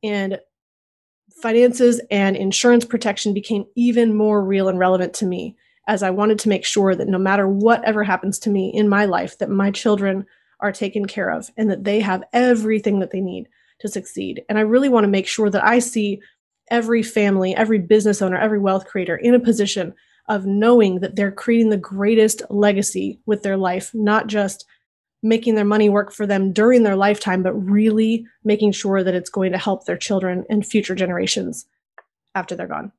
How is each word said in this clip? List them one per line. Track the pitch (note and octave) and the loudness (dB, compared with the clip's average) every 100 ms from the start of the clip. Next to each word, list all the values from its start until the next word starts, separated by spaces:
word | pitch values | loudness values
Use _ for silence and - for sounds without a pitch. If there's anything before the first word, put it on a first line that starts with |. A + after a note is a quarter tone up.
and | A3 G3+ G3 F#3+ _ _ _ _ _ _ _ _ _ _ | -4 -4 -4 -6 _ _ _ _ _ _ _ _ _ _
finances | A#3 A3+ B3 A#3+ B3 A#3+ - | 0 4 4 6 2 2 -2
and | G#3 G3 G3 | 0 0 0
insurance | F#3+ F#3+ A#3+ A#3+ | -2 0 4 4
protection | A#3+ A#3 A3 G3 G#3+ | 2 -4 -4 -4 -2
became | G3 - G#3 F#3+ - | -4 -2 -6 -4 -2
even | A#3+ A#3 A#3 | 2 4 2
more | G#3+ G#3+ G#3 | 2 2 2
real | F#3+ G3 F#3+ | 0 0 0
and | F#3 | 2
relevant | F#3 F#3 F3+ | 2 2 0
to | - G3 | -4 -4
me, | F3+ - - _ _ - | -4 -8 -14 _ _ -4
as | G#3 | -2
I | G3 | 0
wanted | F#3 G#3+ G#3+ | 0 0 2
to | A3 | 0
make | F#3+ - | 0 0
sure | - F#3+ F#3 | 0 2 0
that | G3 | 0
no | F#3 | 0
matter | F#3+ G3+ F#3+ | 2 2 2
whatever | G3 G#3+ A#3 A3+ G#3+ | 2 2 2 0 -2
happens | G3 F#3 F#3+ G3+ | -2 -2 -4 -6
to | - | -2
me | G3+ F#3+ | -2 -2
in | - G#3 | 0 2
my | G3 G#3 | 2 2
life, | F3+ F3+ - | -2 -4 -8
that | G3 | -4
my | G3 G3 | 0 -2
children | G3+ A#3+ G#3 G3 F#3+ F#3+ _ _ _ | -2 0 0 0 -4 -8 _ _ _
are | G3+ | -6
taken | G3 G3 G#3 G3+ | -4 -6 -4 -6
care | - F#3+ | -4 -4
of | D#3+ - - | -4 -8 -4
and | A3 | -2
that | F#3 | -2
they | G3 G#3 | -2 -2
have | G3 F#3 - | 0 -4 -2
everything | A#3+ B3 A#3+ G#3+ A3 G#3+ G3+ | 0 2 2 0 -2 0 -2
that | F#3 | -2
they | F#3+ | -6
need | F#3+ F#3 - _ _ _ | -6 -8 -14 _ _ _
to | G#3 | -10
succeed. | G3 F#3 - F#3+ - - | -10 -12 -10 -10 -10 -8
And | G#3 | -4
I | |
really | G#3+ A#3 C#4 | 2 2 4
want | A#3+ G#3 | 2 2
to | |
make | G3 F#3+ | 0 -2
sure | - G#3 | -2 0
that | G3 | 2
I | G#3+ A#3+ | 2 2
see | A#3+ A3+ G#3 G3 - _ _ _ _ | 0 -2 -4 -4 -12 _ _ _ _
every | A#3 A3+ A#3 | -4 0 -2
family, | A3+ - G3+ G3 F#3 F#3 | 0 0 0 0 0 0
every | A3 A3 | 0 0
business | E3+ G#3+ G#3 G3+ | 4 4 4 0
owner, | F#3+ F#3 | -2 0
every | G#3+ G#3+ | 0 0
wealth | G3 F#3+ F#3+ | 0 -2 -4
creator | G3+ F3+ E3+ | -8 -4 -2
in | A#3+ | 4
a | B3 | 4
position | A#3+ A#3 G3+ - E3+ - _ _ - | 4 0 0 -2 -6 -10 _ _ -6
of | G#3+ F#3+ | -4 -2
knowing | G3+ A3 A#3+ G#3 F#3 | 0 4 6 4 2
that | F#3+ G3+ | -4 -4
they're | G3+ | -4
creating | G3 - A#3 A3+ | -4 0 2 2
the | G#3 | 0
greatest | - G3 G3+ A3 G#3+ - - | -4 -4 2 4 4 0 -6
legacy | G3+ G#3 G3 G3 F#3+ G3 - - | 0 2 2 -2 -4 -6 -8 -4
with | G#3 | -4
their | G3+ G3 | -2 -2
life, | F#3 F3+ G3 | -2 -4 -8
not | A3+ G#3 G#3+ A3 | -4 0 0 0
just | G#3 G3 - - _ _ _ _ _ | -2 -4 -6 -20 _ _ _ _ _
making | A3 A3+ A#3 G#3+ | 0 0 2 0
their | G3+ | 2
money | G#3 G#3 | 4 4
work | G3+ G3+ | 2 -2
for | - G#3 | -6 -4
them | G3 G3 | 0 0
during | F3+ A3 B3 | 2 4 6
their | A3 F#3+ | 4 4
lifetime, | G3 G#3 - F#3 | 2 0 -2 -2
but | F#3 | -2
really | G#3 F#3+ G3+ A3 A3 A3 A3+ A#3 _ | -2 0 2 2 2 0 -2 -6 _
making | G#3+ G#3 G#3 | -2 2 2
sure | G3 G3+ G3 | 0 -2 0
that | F#3 | 0
it's | F3+ F3+ | -2 -4
going | - F#3+ | -4 -2
to | F#3 | -2
help | G#3 G3 - | -4 -4 -4
their | F3 | -8
children | - G3 F#3 F3+ - | -4 -2 -2 -6 -4
and | G#3+ G3+ | -4 -2
future | A3 G#3 F#3 | -2 -2 -4
generations | F#3 F3+ F#3+ - F3+ - - _ _ - _ _ _ G3 | -4 -2 -4 -4 -6 -10 -18 _ _ -20 _ _ _ -10
after | F3+ F3 | -8 -10
they're | F3 | -10
gone. | - G3+ | -10 -12